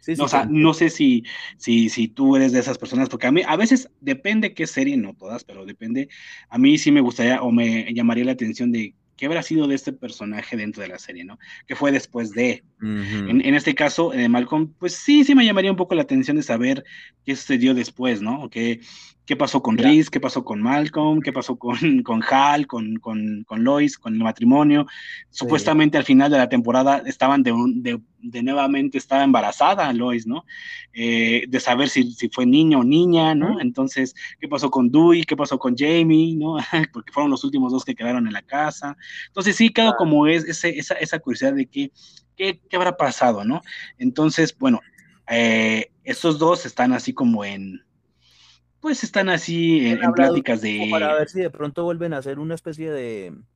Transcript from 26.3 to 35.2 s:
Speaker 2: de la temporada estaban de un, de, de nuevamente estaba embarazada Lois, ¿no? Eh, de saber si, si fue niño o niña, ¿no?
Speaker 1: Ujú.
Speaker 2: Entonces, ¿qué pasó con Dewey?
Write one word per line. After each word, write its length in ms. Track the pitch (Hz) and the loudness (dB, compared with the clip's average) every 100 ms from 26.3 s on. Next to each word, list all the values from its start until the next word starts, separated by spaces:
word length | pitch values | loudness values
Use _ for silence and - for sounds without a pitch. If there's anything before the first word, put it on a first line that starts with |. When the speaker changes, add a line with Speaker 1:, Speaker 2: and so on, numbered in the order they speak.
Speaker 2:
de 80 | 147 | 4
la 100 | 123 | 2
temporada 540 | 127 117 123 135 139 135 | 0 2 2 2 0 -2
estaban 360 | - 135 139 | -2 2 2
de 100 | 123 | 2
un, 300 | 117 123 123 | 2 0 -2
de, 180 | 123 117 _ _ | -4 -8 _ _
de 240 | 120 117 | -14 -8
nuevamente 560 | 123 143 135 139 139 135 | -4 -2 0 0 -2 -4
estaba 260 | - 139 | -2 0
embarazada 680 | 139 123 104 - 147 196 156 | 4 2 0 2 2 2 0
Lois, 340 | 120 123 120 110 | -2 -2 -4 -4
¿no? 180 | 139 - - - - - | -8 -10 -20 -16 -18 -18
Eh, 520 | 117 117 117 113 117 - | -8 -2 0 2 0 0
de 120 | 127 | -4
saber 280 | - 123 139 | 0 0 0
si, 240 | - 120 | 0 -2
si 160 | 117 117 | -2 -6
fue 180 | - 127 | 0 4
niño 340 | 139 160 143 | 6 6 4
o 40 | |
niña, 500 | 123 151 180 170 160 | 4 4 4 4 2
¿no? 180 | 151 165 | 2 0
Speaker 1:
Ujú. 80 | - | -2
Speaker 2:
Entonces, 540 | 127 123 135 135 131 - - - | -4 -2 -4 -2 -6 -6 -18 -14
¿qué 80 | 156 | -8
pasó 220 | 143 143 | -4 -2
con 200 | 135 123 | 0 4
Dewey? 340 | 147 170 170 | 6 6 6